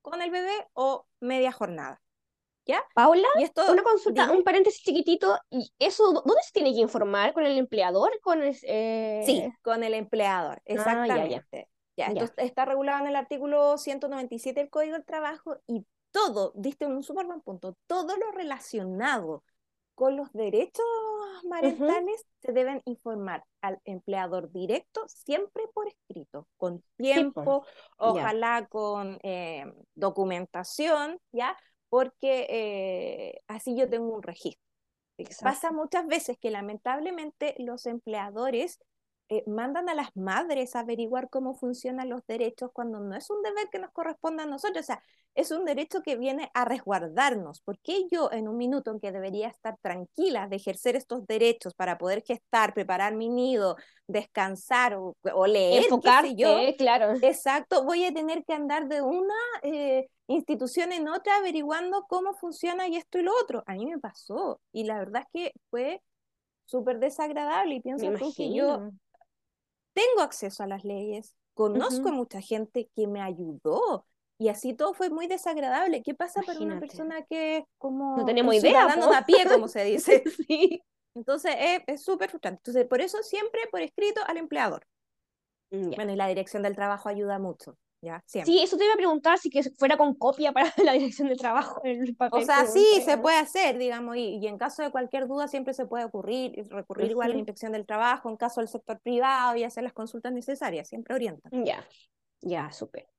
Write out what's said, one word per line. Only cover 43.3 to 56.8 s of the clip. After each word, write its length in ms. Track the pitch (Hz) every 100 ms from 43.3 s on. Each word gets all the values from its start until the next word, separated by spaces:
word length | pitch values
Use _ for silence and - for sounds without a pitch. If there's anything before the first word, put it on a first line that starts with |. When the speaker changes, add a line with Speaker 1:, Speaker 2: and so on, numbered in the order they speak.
| 415
Speaker 1:
deber 260 | 415 415 403
que 80 | -
nos 120 | 370
corresponda 520 | - 330 320 320 320
a 20 | 302
nosotros, 380 | 277 415 370
o 40 | -
sea, 140 | 226 _ _ _ -
es 160 | 330
un 120 | 320
derecho 380 | 349 277 302 370
que 160 | 320 240
viene 340 | 262 269 294
a 120 | 247 240
resguardarnos. 960 | 254 196 190 165 170 277 220 160 156
¿Por 180 | - 196
qué 280 | - 381 370
yo 180 | 349 285
en 160 | 226 220
un 80 | 233
minuto 340 | 247 277 -
en 80 | 220
que 140 | 202
debería 340 | 190 190 202 220
estar 300 | - 220 214
tranquila 680 | 196 180 180 - 370 240 196
de 80 | 196
ejercer 400 | 196 185 247 247
estos 280 | - 247 196
derechos 460 | 220 233 226 185 -
para 220 | 180 170
poder 260 | 180 202
gestar, 500 | - 240 _ 233 214
preparar 420 | 214 185 185 202 220
mi 140 | 226
nido, 480 | 247 254 247 190 160 - _ -
descansar 880 | 202 208 - 190 190 - 247 247 202
o, 200 | 185 - 190
o 140 | 190 190
leer, 360 | 208 180 - 453 247
qué 100 | -
sé 240 | 254 320 208
yo? 140 | 226
Speaker 2:
Enfocarte, 260 | 208 254
claro. 360 | 269